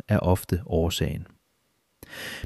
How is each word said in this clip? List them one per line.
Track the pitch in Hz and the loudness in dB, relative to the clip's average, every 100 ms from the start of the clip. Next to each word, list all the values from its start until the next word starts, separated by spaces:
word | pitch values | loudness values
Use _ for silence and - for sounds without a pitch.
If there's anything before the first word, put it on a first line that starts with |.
| - | 2
er | 107 | 2
ofte | 87 90 - 90 - | 4 2 2 -2 0
årsagen. | 87 82 - 71 78 - - _ _ _ _ _ _ - - - - | 2 2 2 -2 -4 -8 -18 _ _ _ _ _ _ -18 -14 -12 -10